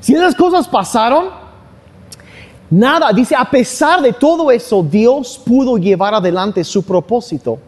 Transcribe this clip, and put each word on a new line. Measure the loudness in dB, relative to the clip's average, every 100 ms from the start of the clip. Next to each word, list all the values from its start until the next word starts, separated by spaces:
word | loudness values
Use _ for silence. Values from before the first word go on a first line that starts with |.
Si | 0
esas | 2 2
cosas | 2 0 0 0
pasaron, | -4 -2 -2 0 0 -2 -10 -20 -20 -20 -20 -20 -20 -20 -20 -20 -20 -20 -20 0
nada, | 2 2 2 2
dice, | 0 0
a | -2 0
pesar | 0 0 -2 0 2
de | 0
todo | 2 0 2 2
eso, | 0 0 -2
Dios | 0 2 2 0 -4 -8
pudo | 0 0 2 0
llevar | 0 0 0
adelante | 0 0 -2 -2 -4
su | -4 -4
propósito | -2 -2 -2 -4 -4 -8 -6 -8